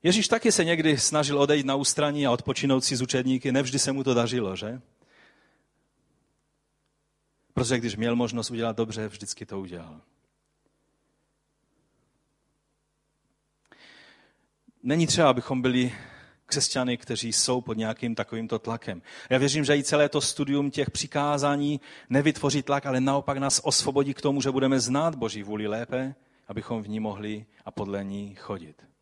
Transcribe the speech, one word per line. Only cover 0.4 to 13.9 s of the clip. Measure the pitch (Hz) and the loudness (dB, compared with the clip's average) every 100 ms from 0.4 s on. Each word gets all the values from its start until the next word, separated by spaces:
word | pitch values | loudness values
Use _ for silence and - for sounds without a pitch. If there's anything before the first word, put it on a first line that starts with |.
| 233 | 4
se | 196 165 | 4 2
někdy | 170 156 139 | 4 4 2
snažil | - 151 143 143 | 2 2 2 2
odejít | 143 151 135 | 4 4 2
na | 139 | 0
ústraní | 139 - 147 147 139 | 0 0 0 2 2
a | |
odpočinout | 120 - 131 139 131 | 2 0 -2 2 2
si | - 127 | 2 -2
s | |
učedníky. | 123 131 127 131 139 | 0 0 2 0 2
Nevždy | 131 131 135 | 0 2 0
se | 139 | 0
mu | 139 | 0
to | 131 | 2
dařilo, | 120 117 123 101 92 | 2 2 0 -4 -6
že? | 104 127 _ _ _ _ - _ _ _ _ _ _ _ _ _ _ _ _ _ _ _ _ _ _ _ _ _ _ | -8 -12 _ _ _ _ -20 _ _ _ _ _ _ _ _ _ _ _ _ _ _ _ _ _ _ _ _ _ _
Protože | - 120 127 | -2 0 0
když | 117 104 | -2 -2
měl | 117 120 | -2 0
možnost | 120 120 107 | -2 -4 -6
udělat | 117 117 107 | -4 -4 -2
dobře, | 110 107 107 | -4 -4 -8
vždycky | - 101 - 104 | -10 -12 -12 -10
to | 98 | -10
udělal. | 92 87 82 78 _ _ _ _ _ _ _ _ _ _ _ _ _ _ _ _ _ _ _ _ _ _ _ _ _ _ _ _ _ _ _ _ _ _ _ _ _ - - | -10 -12 -16 -20 _ _ _ _ _ _ _ _ _ _ _ _ _ _ _ _ _ _ _ _ _ _ _ _ _ _ _ _ _ _ _ _ _ _ _ _ _ -20 -20